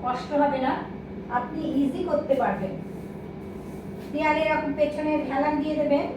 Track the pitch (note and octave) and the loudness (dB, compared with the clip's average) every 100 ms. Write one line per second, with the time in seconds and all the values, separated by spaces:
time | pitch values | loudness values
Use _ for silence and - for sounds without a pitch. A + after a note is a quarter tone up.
0 | - B3+ - D4 C#4+ C4+ B3 - - - | -2 -2 0 4 4 4 0 0 -4 -10
1 | - G3 - A#3+ - D#4 D4 C4 C4+ F#4 | -10 -10 -4 -2 -2 -4 -2 2 2 0
2 | F4 D4 - C4 A3 F#3+ F#3+ - - - | 0 0 2 2 2 0 -4 -6 -8 -10
3 | - - - - - - - - - - | -10 -12 -12 -12 -12 -10 -10 -10 -10 -10
4 | - D4 D#4 D4+ D#4 D4+ D4+ D4 D4 D4 | -6 0 2 4 4 2 0 2 2 2
5 | D4+ D4 C4 C#4 D4 D4 D4+ D4+ C#4+ C#4+ | 0 0 0 2 2 2 0 2 4 4
6 | - | 2